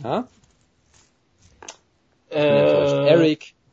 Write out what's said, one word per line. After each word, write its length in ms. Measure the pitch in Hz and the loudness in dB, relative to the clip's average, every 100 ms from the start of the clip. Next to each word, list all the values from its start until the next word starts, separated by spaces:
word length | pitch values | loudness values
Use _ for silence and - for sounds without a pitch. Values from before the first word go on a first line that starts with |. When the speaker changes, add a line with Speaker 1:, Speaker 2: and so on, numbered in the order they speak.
Speaker 1:
Ja? 240 | 123 175 247 _ _ _ _ _ _ _ _ _ _ _ _ _ - - _ _ _ _ _ | -8 -8 -8 _ _ _ _ _ _ _ _ _ _ _ _ _ -20 -20 _ _ _ _ _
Speaker 2:
Äh, 800 | 151 147 143 147 147 143 143 143 | -4 0 2 2 0 0 0 2
Speaker 1:
Eric 460 | 165 160 151 - _ _ | 2 2 -2 -10 _ _